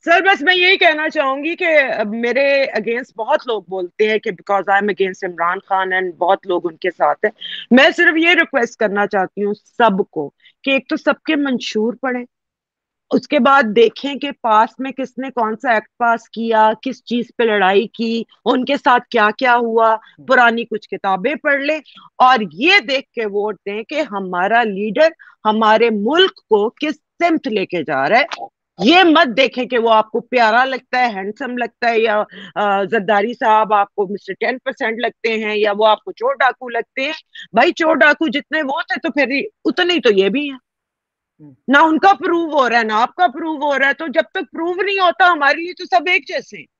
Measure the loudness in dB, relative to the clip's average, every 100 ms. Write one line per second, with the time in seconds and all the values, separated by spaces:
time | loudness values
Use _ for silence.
0 | 2 2 4 2 2 2 2 4 2 2
1 | -2 -2 -2 -2 -6 -4 0 2 0 -2
2 | -4 -4 -2 0 0 0 -2 -4 -4 -6
3 | -8 -10 -2 -2 -2 -8 -6 -10 -10 -2
4 | 0 0 -4 -12 -4 -4 0 0 0 -2
5 | -4 -4 -10 -4 -4 -4 _ -4 -2 -2
6 | -4 -4 0 0 -2 -4 -4 -6 -8 -2
7 | -2 0 -4 _ -18 -16 2 6 6 4
8 | 0 2 2 2 0 -2 -4 -4 -4 -2
9 | -2 -2 -4 -4 -6 -6 _ _ 2 2
10 | -4 -6 -10 _ _ _ -2 -2 -2 -4
11 | -4 -4 -4 -2 -2 -4 -4 -4 -4 -4
12 | -6 -6 -10 _ _ _ _ _ _ _
13 | _ -4 0 0 4 4 4 4 2 2
14 | -8 -6 -8 -6 0 2 2 -4 -10 -8
15 | -10 -8 -8 -4 -4 -4 -2 -2 -2 _
16 | 0 0 -4 -8 -2 2 2 2 -8 -10
17 | -6 -6 -6 -2 0 2 4 2 0 -6
18 | -4 -4 -8 _ -2 -2 0 0 2 2
19 | 2 0 0 0 0 2 2 2 2 0
20 | _ _ 0 4 4 2 -6 -8 -8 -8
21 | -4 -2 -4 -4 -2 -2 -2 -6 -8 -20
22 | -20 2 4 4 0 -2 2 2 0 -6
23 | -6 -8 -6 -4 -6 -8 -10 -10 -8 -6
24 | -6 -6 -6 -4 0 0 0 -4 -6 2
25 | 2 2 -20 _ -2 2 4 4 2 0
26 | 0 2 2 _ _ 0 0 _ -6 -6
27 | _ _ 0 0 -2 -4 -4 -6 -4 -2
28 | 2 2 0 -6 -16 _ _ -2 4 6
29 | 6 4 4 2 0 -2 -4 -2 2 2
30 | 2 -6 -2 2 2 2 0 -4 _ -2
31 | -2 -2 -10 -10 -10 -6 -8 _ -2 0
32 | 2 0 -4 -10 -12 -4 0 0 0 -2
33 | 0 0 0 -2 2 2 4 0 0 -4
34 | -6 -6 -10 -6 -4 -4 -10 -6 -6 -4
35 | -6 _ -4 -4 -4 -2 -2 2 2 2
36 | -2 -6 -6 0 -2 -2 -8 -8 -8 -8
37 | -6 -8 _ -20 -4 2 2 2 0 4
38 | 2 2 -2 -4 -4 -6 -4 -6 -6 -6
39 | -4 -2 -2 -2 -6 _ -6 -2 -2 0
40 | 2 2 2 -2 -6 -12 _ _ _ _
41 | _ _ _ _ -20 -16 0 4 4 4
42 | 4 4 0 -2 -2 0 2 0 0 -2
43 | -2 0 -2 -2 -8 -4 -2 0 0 -2
44 | -2 -2 -2 -6 -10 -8 -6 -4 -4 0
45 | 0 2 2 2 0 -2 -6 -12 -2 -2
46 | 0 -2 -2 -10 -10 -20 -20